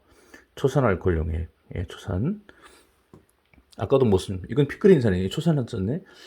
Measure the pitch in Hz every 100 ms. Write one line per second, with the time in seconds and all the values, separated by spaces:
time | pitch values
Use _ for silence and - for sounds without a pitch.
0 | _ _ _ - _ - 139 147 123 90
1 | 95 82 82 80 85 _ - - - -
2 | - 92 135 214 - - - - _ _
3 | _ - _ _ _ _ _ - 107 135
4 | 123 92 - 92 - 117 139 - 202 170
5 | 117 90 95 - 165 147 117 110 95 160
6 | - -